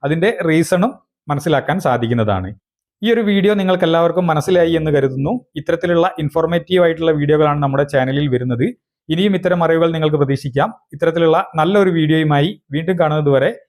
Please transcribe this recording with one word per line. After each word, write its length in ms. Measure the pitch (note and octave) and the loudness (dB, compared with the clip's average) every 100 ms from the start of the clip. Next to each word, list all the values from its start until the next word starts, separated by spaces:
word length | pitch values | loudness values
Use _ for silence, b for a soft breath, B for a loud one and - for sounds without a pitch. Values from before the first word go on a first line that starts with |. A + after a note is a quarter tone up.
| C#3+ | -4
അതിന്റെ 240 | E3 F#3+ A3+ E3+ | -2 -2 -2 0
റീസണും 440 | D#3+ E3 F3+ G#3+ - _ _ - | 0 2 0 0 -4 _ _ -6
മനസ്സിലാക്കാൻ 460 | C#3+ E3+ C#3+ C3+ D#3+ D#3+ | -6 0 -2 0 -2 0
സാധിക്കുന്നതാണ്. 600 | A#2+ A#2 A#2 G#2+ F#2+ F#2 - _ _ _ _ | -2 0 0 0 -2 -4 -12 _ _ _ _
ഈ 80 | G#3+ | 0
ഒരു 80 | A#3 G#3 | 0 2
വീഡിയോ 220 | G3 G3 G#3 | 2 2 0
നിങ്ങൾക്ക് 260 | F3 F#3 F3 | 0 0 2
എല്ലാവർക്കും 380 | E3 E3+ E3+ F3 | 2 2 0 0
മനസ്സിലായി 420 | D#3 D#3 F3+ E3+ D#3+ | -2 0 2 2 0
എന്ന് 120 | D#3 C#3+ | 0 0
കരുതുന്നു. 380 | C3+ C3 C#3+ B3 _ D#3 | 0 -2 -4 -4 _ -14
ഇത്തരത്തിലുള്ള 480 | C#3+ E3 F3 E3+ F3 F#3 | -4 -4 0 2 0 -2
ഇൻഫോർമേറ്റീവ് 580 | D3 E3 D#3+ E3+ E3 F3+ E3+ | -4 -2 -2 -2 0 2 2
ആയിട്ടുള്ള 280 | D#3+ D#3+ D#3 | 2 0 0
വീഡിയോകളാണ് 400 | D3 D3+ D3+ D3 C#3 | 2 2 2 2 -2
നമ്മുടെ 200 | C3+ D3 | 0 0
ചാനലിൽ 320 | C#3 C3 C3+ D3 | 0 0 0 0
വരുന്നത്. 320 | B2+ B2 A#2+ C#3+ - _ _ _ | -2 -2 -2 -4 -6 _ _ _
ഇനിയും 220 | D#3+ G3+ F#3 | 0 0 0
ഇത്തരം 220 | F#3 F3+ E3 | 0 0 2
അറിവുകൾ 240 | E3 E3 D#3+ | 2 2 0
നിങ്ങൾക്ക് 240 | D#3 D3+ | 0 0
പ്രതീക്ഷിക്കാം. 480 | C#3 C#3 C#3 B2+ F3+ - _ D3 | 0 -2 -2 -2 -2 -4 _ -4
ഇത്തരത്തിലുള്ള 420 | E3 E3 E3 D#3+ G3 D#3+ | -2 2 2 2 0 -2
നല്ലൊരു 320 | D#3 G3+ F#3 E3 | 0 2 2 2
വീഡിയോയുമായി 500 | D#3 D#3+ D#3 D3 D#3 G#3 _ C#3+ | 2 2 2 2 0 -4 _ -6
വീണ്ടും 220 | E3 F3+ | -4 0
കാണുന്നത് 300 | D#3+ D3+ D3 C3+ | 0 0 2 2
വരെ 160 | C#3+ A#3 | 2 -2